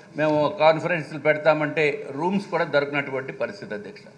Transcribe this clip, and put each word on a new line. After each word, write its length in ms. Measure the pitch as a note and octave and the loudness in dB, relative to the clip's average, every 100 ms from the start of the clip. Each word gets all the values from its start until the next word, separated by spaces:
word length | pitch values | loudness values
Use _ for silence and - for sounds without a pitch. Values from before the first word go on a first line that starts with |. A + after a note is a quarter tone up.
| - - | -14 -2
మేము 380 | D#3 D3+ D3 D3 | 2 2 2 4
కాన్ఫరెన్స్‌లు 580 | D#3 D#3 E3+ E3+ D3 D3+ | 4 4 2 -2 -4 -2
పెడతామంటే 880 | D#3 D3+ D#3 D3+ D3 D3+ D3+ C#3 - | 0 2 4 4 2 0 0 0 -6
రూమ్స్ 340 | C3+ F3 G3 - | -4 -2 -2 -2
కూడా 180 | E3+ | -2
దొరకనటువంటి 680 | E3+ C#3+ C#3 D3 C#3 C3 C3+ | 0 0 0 -2 -4 -6 -6
పరిస్థితి 420 | - A#2 - G#2 | -6 -6 -6 -10
అధ్యక్ష. 280 | G#2 G2 - - | -10 -10 -16 -20